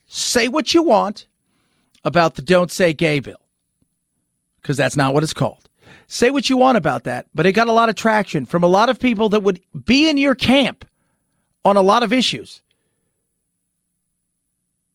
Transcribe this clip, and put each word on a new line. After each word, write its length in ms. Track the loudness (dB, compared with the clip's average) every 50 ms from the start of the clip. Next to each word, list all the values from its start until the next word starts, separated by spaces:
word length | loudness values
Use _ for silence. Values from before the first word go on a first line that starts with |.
| _
say 420 | _ -12 -10 -6 -4 -2 -2 -2
what 260 | -2 -2 -4 -2 0 0
you 100 | 0 2
want 440 | 2 2 2 0 -2 -6 -12 -18 _ _ _ _ _ _ _ _ _ _ _ _ _ _ _ -6
about 320 | -2 0 2 2 0 -2
the 80 | -4 -2
Don't 280 | 0 2 2 2 0
Say 220 | -2 -2 0 0 0
Gay 260 | 0 -2 -2 -2 -4
bill, 220 | -6 -10 -16 -20 _ _ _ _ _ _ _ _ _ _ _ _ _ _ _ _ _ _ _ _ _ _ _ _
'cause 160 | -8 -6 -4
that's 180 | -2 -2 -2 0
not 180 | -2 -2 0 0
what 80 | -2 -2
it's 100 | -2 -4
called. 340 | -4 -6 -6 -6 _ _ _ _ _ _ -20 -20 -20 _
Say 240 | -12 -4 0 0 0
what 200 | 0 0 -2 0
you 60 | 0
want 220 | 2 2 2 2
about 280 | 2 0 -2 -4 -6 -6
that," 200 | -8 -10 -10 -10 _ -4
but 140 | -2 0
it 60 | 0 2
got 140 | 2 0
a 60 | 2 2
lot 160 | 2 2 0
of 60 | 0
traction 500 | -2 -2 0 0 0 -2 -2 -4 -6 -4
from 180 | -4 -2 0 2
a 40 |
lot 200 | 2 4 4 2
of 120 | 2 0 0
people 300 | -2 -2 0 0 0 0
that 120 | 0 0
would 180 | 0 0 -2 -4 _ _ -18 -8 -2
be 240 | 0 2 2 2
in 100 | 2 2
your 180 | 0 0 0 0
camp 500 | 0 0 2 2 2 2 0 -4 -10 -18 -20 _ _ _ _ _ _ _ _ _ _ _ _ _ _ 0
on 100 | 0 2
a 60 | 4
lot 220 | 4 4 2 2 2
of 100 | 0 0
issues. 480 | 0 0 -2 -4 -8 -12 -16 -20 -20 _ _ _ _ _ _ _ _ _ _ _ _ _ _ _ _ _ _ _ _ _ _ _ _ _ _ _ _ _ _ _ _ _ _ _ _ _ _ _ _ _ _ _ _ _ _